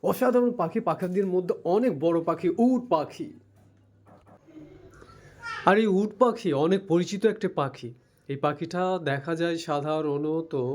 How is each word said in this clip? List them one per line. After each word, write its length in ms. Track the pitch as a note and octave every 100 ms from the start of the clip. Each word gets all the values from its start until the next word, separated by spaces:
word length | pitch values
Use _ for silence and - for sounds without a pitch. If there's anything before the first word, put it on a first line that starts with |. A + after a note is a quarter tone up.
অসাধারণ 480 | - F#3+ B3+ B3 B3
পাখি, 280 | A#3+ E3+ A3+
পাখিদের 480 | G#3+ D#3+ F#3 F#3 G3
মধ্যে 280 | F3+ F3 -
অনেক 360 | E3 F#3+ B3+ D3
বড় 180 | E3 E3+
পাখি 260 | E3 E3 F#3 -
উট 240 | A#3+ B3+ -
পাখি। 500 | D#3+ C#3+ - E3 - _ _ - _ _ _ - - - - _ D#4 - - - - - - - - - A4+ -
আর 120 | G3+
এই 100 | A3
উট 240 | F#3+ G#3 -
পাখি 340 | B3 A#3 F#3
অনেক 280 | C#3 D#3+ G#3 -
পরিচিত 380 | E3+ F3+ G3 A3
একটা 240 | G#3+ F#3 E3+
পাখি। 380 | C3+ - A#2+ - _ _ -
এই 100 | C#3
পাখিটা 600 | D3 D3 D#3+ F3 F#3 F#3
দেখা 320 | D3+ C#3 C#3+ E3
যায় 220 | E3+ E3
সাধারণত 1000 | E3 D3 D3+ D#3 D3+ C#3+ D3+ D#3+ D#3+ C#3+ B2